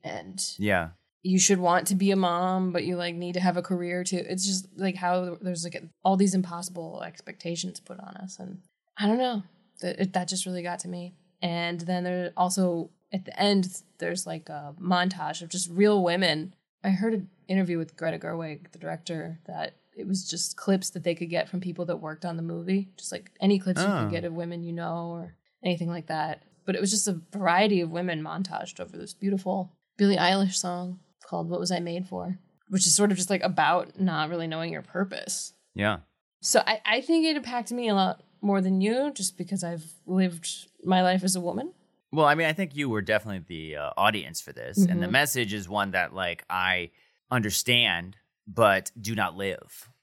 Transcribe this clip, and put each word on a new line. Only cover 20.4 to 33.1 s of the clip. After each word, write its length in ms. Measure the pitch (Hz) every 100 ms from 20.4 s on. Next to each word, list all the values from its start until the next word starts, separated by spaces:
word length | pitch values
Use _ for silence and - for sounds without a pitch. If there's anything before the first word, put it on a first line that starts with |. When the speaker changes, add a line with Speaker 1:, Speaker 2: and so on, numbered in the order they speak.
| - -
Speaker 1:
clips 340 | - 190 190
that 140 | 175
they 100 | 165
could 160 | 165 170
get 180 | 170 -
from 120 | 180
people 240 | 180 170 175
that 100 | 170
worked 280 | 156 160
on 120 | 180 165
the 60 |
movie. 460 | 165 170 170 196 190 -
Just, 160 | -
like, 200 | - - _
any 180 | 190 196
clips 220 | 190 180
you 40 | 190
Speaker 2:
Oh. 160 | 185
Speaker 1:
could 60 | 156
get 120 | 165
of 80 | 170
women 280 | 165 170 175
you 100 | 170
know 360 | 170 170 170 170
or 260 | 170 175 - _ _
anything 240 | 196 170 170
like 180 | 170 156
that. 360 | 160 160 151 _ _
But 100 | -
it 60 | 190
was 100 | 196
just 180 | 208 208
a 120 | 170 -
variety 480 | 202 180 175 214 196
of 100 | 170
women 320 | 165 180 160
montaged 580 | 156 165 185 165 180 -
over 160 | 180 -
this 160 | -
beautiful 580 | - 196 196 185 190 185 _ _ -
Billie 180 | 202 196
Eilish 380 | 175 190 196
song 460 | 190 180 175 180 180 _ _
called 260 | - 175 165
What 100 | 175
Was 100 | 175
I 80 | 180
Made 260 | 175 170 185
For? 320 | 185 180 185 _ _ _
Which 180 | 190 180
is 80 |
sort 160 | 156 208